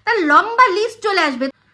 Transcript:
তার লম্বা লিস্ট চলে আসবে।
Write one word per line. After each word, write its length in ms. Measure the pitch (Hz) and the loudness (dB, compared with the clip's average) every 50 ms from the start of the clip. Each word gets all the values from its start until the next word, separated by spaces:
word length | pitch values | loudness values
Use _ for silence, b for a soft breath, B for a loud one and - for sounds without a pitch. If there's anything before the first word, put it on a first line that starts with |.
| _ | _
তার 140 | 427 453 415 | -4 -2 0
লম্বা 500 | 320 294 294 349 381 440 466 480 508 440 | 2 2 2 2 2 2 2 2 2 2
লিস্ট 340 | 359 403 440 466 453 - | 2 -2 -4 -4 -6 -6
চলে 180 | - 427 392 359 | -4 -2 -2 0
আসবে। 280 | 320 285 254 240 269 269 - _ _ _ | -2 -2 -2 -4 -6 -8 -8 _ _ _